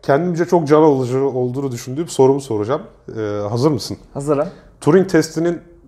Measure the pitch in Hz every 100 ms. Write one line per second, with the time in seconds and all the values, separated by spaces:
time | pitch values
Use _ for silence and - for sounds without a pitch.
0 | - 139 180 165 175 180 143 151 156 135
1 | 123 131 139 127 123 127 139 117 - 135
2 | 170 - 131 139 139 107 104 151 - _
3 | - 110 107 104 104 117 151 131 - 101
4 | - 139 143 143 170 - - _ 147 185
5 | 185 165 - 160 170 160 - -